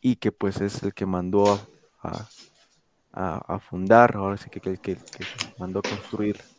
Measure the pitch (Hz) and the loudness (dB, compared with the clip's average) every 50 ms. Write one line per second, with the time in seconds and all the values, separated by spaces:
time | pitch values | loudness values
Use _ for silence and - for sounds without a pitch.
0 | _ 127 123 - - 110 - _ - 98 95 92 98 101 101 - - 101 - - | _ 0 0 2 0 -2 -2 _ -4 -2 -2 -2 -4 -4 -4 -4 -6 -6 -4 -4
1 | 101 95 92 90 90 92 92 101 101 101 101 98 101 - _ _ _ _ _ _ | -4 -2 -2 -2 -2 0 2 4 6 6 4 2 -2 -12 _ _ _ _ _ _
2 | _ - - - 110 - - - - _ _ _ _ _ _ _ _ _ _ _ | _ -10 -10 -10 -14 -16 -20 -20 -20 _ _ _ _ _ _ _ _ _ _ _
3 | _ _ _ - 92 92 80 - - - 85 98 - - - 92 92 98 113 117 | _ _ _ -8 -6 -6 -6 -8 -8 -8 -8 -8 -8 -8 -8 -6 4 6 8 8
4 | 120 120 110 107 98 98 101 101 - - - 98 - 95 95 87 _ - 92 - | 8 8 6 0 -2 -4 -4 -4 -8 -12 -16 -10 -6 -6 -6 -6 _ -6 -6 -6
5 | - - - - 95 - - - - - - - 90 92 92 98 104 - 104 101 | -8 -20 -16 -14 -14 -14 -10 -10 -12 -12 -10 -12 -10 -6 -6 -6 -4 -4 -8 -8
6 | - - - 107 107 107 104 - - - _ | -10 -10 -6 -2 -2 -2 -2 -4 -8 -20 _